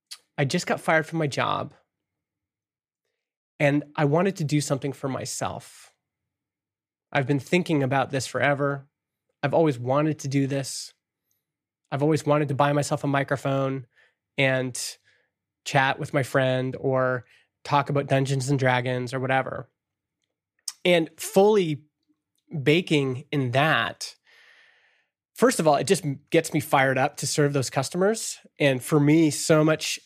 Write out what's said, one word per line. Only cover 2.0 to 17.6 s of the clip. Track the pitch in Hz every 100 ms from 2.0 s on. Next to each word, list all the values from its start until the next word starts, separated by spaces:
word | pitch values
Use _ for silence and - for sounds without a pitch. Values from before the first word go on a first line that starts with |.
| _ _ _ _ _ _ _ _ _ _ _ _ _ _ _ -
and | 147 147 147 -
I | 147
wanted | 160 196 185
to |
do | 147 151
something | - 131 143
for | 131 135
myself. | 123 - - 104 - - - - _ _ _ _ _ _ _ _ _ _ _ _
I've | 143 131
been | 143
thinking | - 180 175 151
about | 131 135 120
this | 135 -
forever. | - 135 139 143 143 - _ _ _ _ _
I've | 143
always | 131 156 120
wanted | 120 143 156 147
to | 139
do | 139 135
this. | 139 131 - - _ _ _ _ _ _ _ _ _ _
I've | 139
always | 147 151 147
wanted | 147 143
to | 135
buy | 143
myself | 147 139 147
a | 143
microphone | 139 135 139 143 135 135 135 123 _ _ _ _ -
and | 135 131 131 - - - _ _ _ _ _ _
chat | - 139 135 -
with | 151
my | 147
friend | 131 139 131 127 131 127
or | 139 131 127 123 - _ _ _